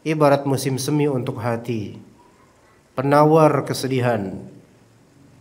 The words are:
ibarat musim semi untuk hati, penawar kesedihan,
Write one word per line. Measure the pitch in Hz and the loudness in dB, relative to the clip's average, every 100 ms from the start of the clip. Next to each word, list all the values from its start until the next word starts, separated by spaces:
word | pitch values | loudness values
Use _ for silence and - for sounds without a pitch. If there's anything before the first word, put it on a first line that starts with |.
ibarat | 151 156 147 139 | -6 2 4 4
musim | 139 131 139 131 | 0 -2 -2 -4
semi | 139 151 147 | -2 0 0
untuk | 131 120 110 | -2 -6 -6
hati, | 120 117 117 113 98 - - _ _ _ _ _ _ _ _ | -6 -6 -6 -8 -8 -14 -20 _ _ _ _ _ _ _ _
penawar | - 135 147 151 160 156 139 | -6 2 4 6 6 6 2
kesedihan, | - 131 131 131 120 113 95 - - - _ _ _ _ _ _ _ _ | -2 -6 -4 -2 0 -2 -4 -8 -14 -20 _ _ _ _ _ _ _ _